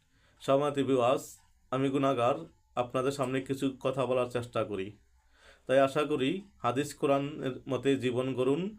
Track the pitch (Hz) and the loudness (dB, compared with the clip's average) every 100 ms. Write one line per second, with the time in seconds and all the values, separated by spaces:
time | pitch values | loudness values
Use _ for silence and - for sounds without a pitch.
0 | _ _ _ _ - 135 147 139 131 127 | _ _ _ _ 2 2 2 0 2 2
1 | 120 143 - - _ _ _ 131 139 135 | 4 2 -2 -18 _ _ _ -2 0 2
2 | 135 123 117 143 160 _ _ - 123 131 | 2 2 2 0 -4 _ _ -4 -2 -2
3 | 127 139 131 131 131 131 135 127 135 135 | -2 -2 -2 -2 -4 -2 -4 -2 -4 -2
4 | 123 127 120 120 117 117 104 101 95 - | 0 0 0 -4 -4 -4 -4 -4 -8 -10
5 | _ _ _ _ - - - 131 135 151 | _ _ _ _ -20 -12 0 4 4 2
6 | 143 147 127 190 - - 120 120 143 - | 0 0 0 -2 -8 -6 -2 0 -2 -2
7 | 143 139 139 151 139 127 - 127 139 135 | 2 2 0 -6 -6 -8 -4 -2 2 2
8 | 120 120 127 123 127 147 190 | 0 0 -2 0 2 2 0